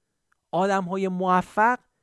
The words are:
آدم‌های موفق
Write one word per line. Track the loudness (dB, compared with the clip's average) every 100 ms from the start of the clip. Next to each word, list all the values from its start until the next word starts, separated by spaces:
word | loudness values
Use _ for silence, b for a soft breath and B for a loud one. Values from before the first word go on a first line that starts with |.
| _ _ _ _ -8
آدم‌های | -2 0 -2 -4 -4 -4
موفق | -2 0 0 0 0 2 0 _ _